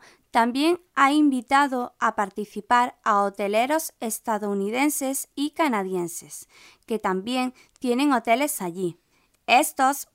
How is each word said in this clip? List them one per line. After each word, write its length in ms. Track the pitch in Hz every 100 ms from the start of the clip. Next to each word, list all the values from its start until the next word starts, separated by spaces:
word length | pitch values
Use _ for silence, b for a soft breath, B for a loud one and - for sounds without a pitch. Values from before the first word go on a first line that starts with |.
| b b _
también 500 | 247 233 247 311 349 -
ha 180 | - 269
invitado 840 | 302 294 262 226 277 285 247 247 -
a 160 | 240
participar 840 | 220 196 202 202 208 - 240 247 -
a 200 | - 202
hoteleros 720 | 202 196 202 214 254 311 311 -
estadounidenses 1300 | 226 - - 214 208 202 196 233 294 - 262 269 -
y 220 | - 294 -
canadienses, 920 | 311 220 190 185 175 - 147 - - b b b -
que 140 | 220
también 560 | 208 185 202 254 254 b b _
tienen 340 | 254 240 294
hoteles 480 | 254 226 233 294 -
allí. 380 | 180 170 180 165 _ _ _ _ -
Estos 600 | 240 302 - 262 285 -